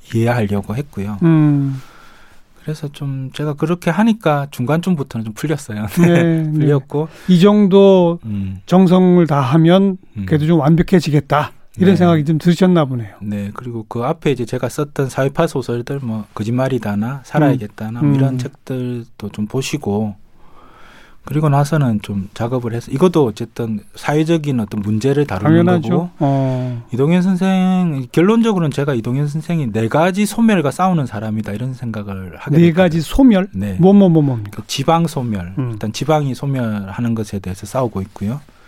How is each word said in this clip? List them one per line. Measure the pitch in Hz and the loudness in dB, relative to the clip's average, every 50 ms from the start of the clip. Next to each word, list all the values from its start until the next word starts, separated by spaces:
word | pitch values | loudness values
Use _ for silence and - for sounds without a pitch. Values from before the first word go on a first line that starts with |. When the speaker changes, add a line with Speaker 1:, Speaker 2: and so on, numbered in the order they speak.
| - - 113 | -14 -6 -2
Speaker 1:
이해하려고 | 113 113 117 120 123 110 98 101 101 98 - 104 | 0 0 0 0 0 -2 -2 -2 -4 -4 -6 -8
했고요. | 127 147 - - 202 190 202 214 190 180 | -8 -8 -10 -10 -10 -8 -8 -4 0 2
Speaker 2:
음. | 165 160 156 151 151 147 143 139 139 135 131 - - - - - - - - - - - - - _ _ _ - | 4 4 4 4 4 2 2 0 -2 -4 -6 -10 -16 -20 -20 -20 -20 -20 -20 -20 -20 -20 -20 -20 _ _ _ -12
Speaker 1:
그래서 | - 156 - - 143 | -10 -10 -8 -10 -12
좀 | 143 - 143 139 135 135 131 131 - | -10 -10 -8 -8 -8 -8 -8 -10 -10
제가 | - 147 151 147 | -8 -6 -6 -4
그렇게 | 147 160 156 175 175 - 175 | -4 -4 -4 -4 -2 -2 -2
하니까 | 160 175 208 233 214 220 - 160 147 143 143 143 | 0 2 2 2 0 0 0 0 0 0 -2 -6
중간쯤부터는 | - - 123 120 147 170 175 190 185 143 135 - - 117 110 | -6 -6 -2 -2 -2 0 0 -2 -2 -2 -4 -6 -8 -8 -8
좀 | 113 107 | -8 -8
풀렸어요. | - - 151 160 139 - - 107 104 107 104 - | -6 -4 -4 -4 -6 -6 -8 -8 -8 -8 -4 2
<laughs> | 180 | 2
Speaker 2:
네, | 170 175 170 170 170 | 4 4 6 4 4
네. | 170 165 160 156 156 | 2 2 0 -2 -2
Speaker 1:
풀렸고. | 151 156 151 147 147 139 139 - - 143 156 160 - - - - | 0 0 2 2 2 0 0 -4 -4 -6 -6 -6 -10 -8 0 2
Speaker 2:
이 | 180 170 | 4 6
정도 | 175 202 208 208 208 190 185 196 196 196 190 185 175 170 170 170 - | 6 6 6 6 4 6 6 6 8 8 6 6 4 2 0 -2 -6
Speaker 1:
음. | 113 104 101 98 95 95 95 - | -6 -6 -6 -6 -6 -8 -10 -4
Speaker 2:
정성을 | - 175 185 190 175 180 185 185 180 180 175 170 | 2 4 4 6 6 6 4 6 6 6 4 4
다하면 | 147 156 143 135 120 135 165 160 165 180 190 196 196 185 185 - - - | 4 2 0 2 2 4 4 6 6 4 4 4 2 -2 -4 -10 -14 -12
Speaker 1:
음. | 214 202 | -10 -4
Speaker 2:
그래도 | 185 160 151 147 | -2 -2 0 2
좀 | 156 175 165 | 2 2 2
완벽해지겠다. | 131 143 165 156 175 - 196 180 - - 139 151 - - 143 147 143 - - - - - - | 4 4 4 2 4 4 2 2 2 2 0 0 0 0 -2 -2 -2 -4 -8 -16 -20 -18 -4
이런 | - 185 185 196 | 0 2 4 4
Speaker 1:
네. | |
Speaker 2:
생각이 | 156 180 175 170 156 147 | 4 4 4 4 2 2
좀 | 147 165 147 | 0 -2 2
드셨나 | - 175 175 - 196 185 180 170 151 | 2 2 2 4 4 4 4 2 2
보네요. | 131 131 120 113 101 - - | 0 -2 -6 -8 -10 -14 -12
Speaker 1:
네, | 98 104 104 104 101 101 104 | -10 -8 -6 -6 -8 -8 -10
그리고 | - 123 123 117 113 107 - | -12 -12 -10 -10 -10 -10 -8
그 | - 117 117 | -8 -6 -4
앞에 | 135 170 165 - 156 | -4 -6 -2 -2 -2
이제 | 135 113 120 | -2 -2 -4
제가 | - - 127 - 120 | -6 -4 -6 -6 -6
썼던 | - - 147 143 - - 139 127 | -4 -6 -6 -6 -4 -4 -4 -4
사회파 | - - 135 139 139 - 170 | -2 -2 -2 -2 0 0 -2
소설들, | 160 - 139 120 - 120 120 120 - 139 139 127 | 0 -2 -4 -4 -4 -6 -6 -6 -6 -8 -8 -6
뭐 | 117 110 110 104 - - | -6 -6 -6 -8 -10 -10
거짓말이다나 | - 107 107 120 123 131 131 131 120 110 104 101 101 107 120 139 139 - | -8 -6 -4 -2 -2 0 0 -2 -2 -2 -4 -4 -4 -4 -4 -6 -10 -10
살아야겠다나 | - - 151 151 143 139 131 104 104 - - 107 107 117 120 | -4 0 2 2 2 2 0 -4 -10 -12 -12 -10 -10 -6 -2
Speaker 2:
음. | 156 | 0
Speaker 1:
뭐 | 143 143 | 0 2
이런 | 135 135 131 131 | 2 2 0 0
Speaker 2:
음. | 127 | -4
Speaker 1:
책들도 | 123 143 - _ _ - 135 127 127 123 123 120 117 - - - - 101 | -6 -8 -12 _ _ -8 -8 -6 -6 -6 -8 -8 -10 -14 -16 -14 -12 -12
좀 | - - 107 | -8 -8 -8
보시고, | 104 - 135 131 - - - - 104 101 104 110 107 98 - - - - - - - - - - - - - - - - - - - - - - | -4 -4 -4 -4 -4 -6 -6 -4 -4 -2 -2 -2 -4 -6 -10 -18 -20 -20 -20 -20 -20 -20 -20 -20 -20 -20 -20 -20 -20 -20 -20 -20 -20 -20 -20 -12
그리고 | - 135 151 156 151 | -6 -4 0 0 2
나서는 | 143 139 147 143 160 156 143 123 110 104 - | 2 2 2 2 0 0 2 0 0 -2 -4
좀 | - 104 101 92 95 - | -6 -6 -6 -8 -8 -8
작업을 | - 113 117 127 127 120 117 110 | -6 -6 -4 -4 -4 -4 -4 -6
해서 | 117 - - - | -6 -6 -6 -2
이것도 | 139 170 185 175 165 147 | 0 2 2 4 4 2
어쨌든 | 113 101 - 120 - _ - 117 113 110 104 - - - | 2 0 -4 -8 -8 _ -6 -6 -4 -4 -6 -8 -12 -18
사회적인 | - - - 147 156 160 156 170 165 147 143 135 120 | -8 -4 -2 0 0 2 2 0 0 0 -2 -2 -2
어떤 | 107 - - 107 98 | -2 -4 -4 -6 -4
문제를 | 104 110 107 117 135 139 147 147 | -2 -2 0 0 0 0 0 0
다루는 | 143 101 - - - 160 113 - | -2 -2 -2 2 4 4 4 4
Speaker 2:
당연하죠. | - 175 170 143 - | 4 2 0 0 0
Speaker 1:
거고. | 180 160 175 175 - - | -2 -2 -2 -4 -4 -2
Speaker 2:
어. | 156 139 139 135 135 131 127 127 127 127 123 120 117 - - | -2 0 0 0 0 -2 -2 -4 -4 -6 -6 -8 -10 -8 -2
Speaker 1:
이동현 | 117 135 151 175 180 180 | 0 2 2 2 2 2
선생, | 190 190 175 185 190 190 185 185 185 185 180 180 175 151 135 127 120 - | 2 0 0 0 0 2 2 2 2 2 2 0 0 -2 -4 -6 -2 0
결론적으로는 | 156 165 196 226 233 226 233 208 185 165 147 | 2 4 4 4 4 2 2 2 0 0 -2
제가 | 123 - 143 147 139 | -2 -2 -2 -2 -2
이동현 | 117 110 120 123 139 147 | -2 -2 -2 -2 -2 -2
선생이 | 147 143 156 151 - 175 165 147 117 101 | -2 -4 -6 -6 -4 -4 -2 -2 -2 -2
네 | 110 113 113 | -2 -2 0
가지 | - 147 165 185 185 196 208 | 2 2 2 2 2 0 -2
소멸과 | 202 - - 226 220 214 180 143 - | -2 0 2 2 2 2 2 0 -2
싸우는 | - - 180 190 180 160 139 | -2 0 0 0 0 0 -2
사람이다 | 117 - 107 107 110 107 110 104 104 101 | -4 -6 -8 -6 -4 -4 -6 -6 -6 -6
이런 | 101 123 131 131 | -6 -8 -8 -8
생각을 | 123 - 117 107 107 101 101 98 95 92 90 80 | -8 -10 -10 -8 -8 -10 -10 -10 -10 -12 -14 -16
하게 | - - - 143 | -12 -6 0 2
Speaker 2:
네 | 160 170 | 4 4
Speaker 1:
됐거든요. | 175 160 | 4 4
Speaker 2:
가지 | 170 185 175 156 170 | 4 2 2 0 -2
소멸? | 151 - - - 277 262 220 185 185 202 - | -4 -2 2 4 6 6 6 4 2 -2 -4
Speaker 1:
네. | - - 101 95 180 | -6 -6 -4 0 2
Speaker 2:
뭐, | 170 190 202 | 4 6 6
뭐, | 202 196 185 | 6 6 6
뭐, | 165 160 147 | 4 4 2
뭡니까? | 139 127 113 101 101 - - | 2 -2 -4 -6 -10 -12 -14
Speaker 1:
그 | - | -12
지방 | - - - 135 - 165 165 170 | -8 -8 -4 0 0 0 0 0
소멸, | 165 - 139 123 120 107 98 87 87 95 143 | -2 -4 -6 -6 -4 -4 -6 -6 -6 -6 -6
Speaker 2:
음. | 131 120 110 | -6 -6 -6
Speaker 1:
일단 | 104 107 107 107 | -6 -8 -8 -6
지방이 | - 135 135 156 151 147 135 123 | -4 -2 0 0 0 0 -2 -4
소멸하는 | - - 139 135 131 120 113 107 104 101 95 95 - 120 117 117 | -6 -6 -4 -4 -4 -4 -4 -4 -6 -8 -8 -8 -6 -4 -2 -2
것에 | 113 110 - - 98 | -4 -4 -6 -8 -8
대해서 | 92 95 92 - - | -8 -8 -10 -10 -10
싸우고 | 104 - 127 131 117 - 98 95 | -8 -4 -4 -4 -4 -4 -6 -8
있고요. | - - - 101 101 123 147 - - _ _ _ | -8 -8 -8 -6 -6 -6 -8 -10 -16 _ _ _